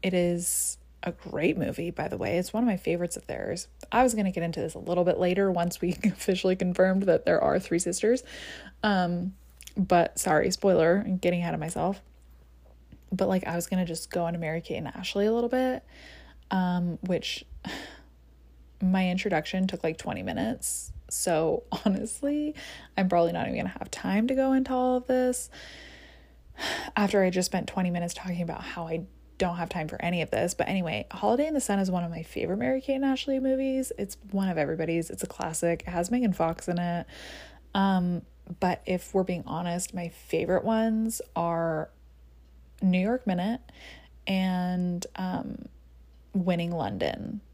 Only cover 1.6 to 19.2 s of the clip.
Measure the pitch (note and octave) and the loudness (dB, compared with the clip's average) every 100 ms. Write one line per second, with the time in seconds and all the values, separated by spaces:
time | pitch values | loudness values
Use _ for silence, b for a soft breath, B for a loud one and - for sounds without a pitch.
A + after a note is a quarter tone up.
1.6 | - - E3+ F#3 D#3 - F#2+ E3+ F3+ G#3+ | -2 -2 -6 -4 -4 -2 -2 0 0 0
2.6 | A#3+ F#3 - E3+ F3 - - - - F3 | 2 2 0 -2 -2 -6 -8 -8 -4 -6
3.6 | - - - A3+ B3+ A3+ G3 F3+ E3+ E3 | -8 -16 -2 4 4 4 0 0 -2 -2
4.6 | D#3+ - - F3 F3 F3+ F3+ F3+ G3 F3 | -4 -6 -2 2 4 4 2 4 2 2
5.6 | F3 - F3+ F3 G#3+ F#3 - F#3 F#3+ F#3 | 0 0 -2 2 0 0 0 2 2 2
6.6 | F#3 F3+ F#3 F#3+ G3 E3 - E3+ - E3 | 0 4 4 4 4 4 4 2 4 2
7.6 | F#3 E3+ F3 F3 G#3+ B3+ - B B B | 2 0 0 0 2 2 0 B B B
8.6 | B - G#3+ G3 F3 F3 F#3 F#3+ - - | B -2 2 2 2 0 -4 -8 -20 -20
9.6 | - - F#3+ F3+ E3+ - - D#3 - F#3 | -12 -2 4 6 6 2 2 4 4 2
10.6 | G3+ F3 D#3+ F#3 G#3 F#3 F3 F3 E3+ E3 | 4 6 6 4 2 0 2 0 0 -2
11.6 | D#3 - E3+ G3 - - - - - - | -4 -2 -2 -2 -10 -20 -20 -20 -20 -20
12.6 | - - - - - F#3 F#3+ F#3+ - E3+ | -20 -20 -20 -20 -6 0 2 2 0 -4
13.6 | E3+ F#3 F3 E3 - F3+ E3+ E3+ E3 D#3+ | -2 -2 -2 -4 -4 -2 -2 -2 -4 -6
14.6 | E3 - D#3 - F#3 G3 G#3 A#3 A#3+ B3+ | -6 -8 -8 -8 -6 0 2 2 2 0
15.6 | B3+ B3+ - B B B B B - F#3+ | 0 -2 -8 B B B B B -2 0
16.6 | F3+ F3+ F3 E3 F3+ F3 - - - - | 2 2 0 -4 -2 -2 -2 -8 -10 -14
17.6 | - - - - - - - - - - | -10 -10 -12 -18 -20 -20 -20 -20 -20 -20
18.6 | - - F#3 F#3 F#3 F3+ | -20 -2 2 4 4 2